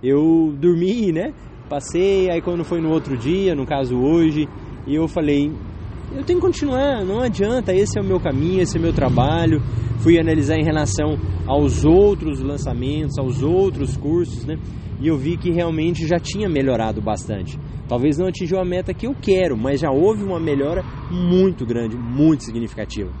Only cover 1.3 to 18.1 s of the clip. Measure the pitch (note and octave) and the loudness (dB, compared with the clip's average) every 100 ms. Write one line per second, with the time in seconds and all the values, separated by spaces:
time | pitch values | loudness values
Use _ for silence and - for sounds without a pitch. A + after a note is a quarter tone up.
1.3 | C#4+ - - - C#3+ - E3+ F#3+ G3 F#3 | -8 -18 -18 -8 -8 -4 0 2 2 2
2.3 | E3+ D#3+ F3 D#3+ E3+ D#3+ D#3+ D3 C3 A#2 | 0 -2 -4 -2 -2 0 0 -2 -6 -2
3.3 | F3+ F#3+ D3+ C3 C#3+ C3 B2 C3+ E3 D#3+ | 0 2 0 -2 -2 0 0 2 4 4
4.3 | D3+ D3 - - - - D3 D#3+ F3 D3+ | 2 -2 -6 -14 -14 -4 0 0 0 2
5.3 | C#3+ D3 D#3 - - - - - - C#4 | 2 0 -4 -12 -12 -12 -12 -10 -10 0
6.3 | F4+ F4+ - C#4+ B3+ C#4 B3 F#3 G#3 B3 | 2 2 0 0 0 0 0 -2 0 0
7.3 | F3 G3+ B3 F#3+ F#3 G#3 G#3+ G3 F#3 E3+ | 0 0 0 2 2 2 0 0 0 0
8.3 | C3+ D#3+ F#3 F3 - E3 D#3 - B2+ C3 | 0 2 2 2 2 0 2 2 4 2
9.3 | D#3+ E3 D#3 - - - - D#3+ E3+ D#3+ | 4 2 2 0 -4 -4 0 4 6 6
10.3 | D#3 C#3 E3 D#3 D#3 D3 - D3+ D3 - | 2 2 2 2 0 0 0 0 0 -2
11.3 | - - C#3 D3 B2 C#3+ F3 G3+ G3 D#3 | -4 0 2 2 4 6 8 6 4 -2
12.3 | C#3 C3 C#3+ C#3+ A#2 B2+ D3+ D3 - C3 | -4 -4 -4 -4 -4 -4 -2 -4 -4 -2
13.3 | - C#3 F3+ G3 C#3 C3+ - C#3 E3+ F3 | -2 2 2 2 0 -4 -2 -2 0 -2
14.3 | - C3+ D#3 - - - - D3 D3+ C#3 | -4 -6 -8 -8 -10 -10 -4 -2 0 -2
15.3 | F3 F3 E3 E3+ D#3+ D#3+ E3 D#3+ F3 - | -2 -2 0 0 0 -2 -2 0 -2 -2
16.3 | G3+ G#3 D3+ C3+ A#2+ A2 G#2+ G#2 G#2 - | -4 -2 0 2 2 0 -2 -4 -4 -4
17.3 | G#2 F#2 - - - - A#2+ C#3 | -6 -6 -10 -10 -12 -4 0 0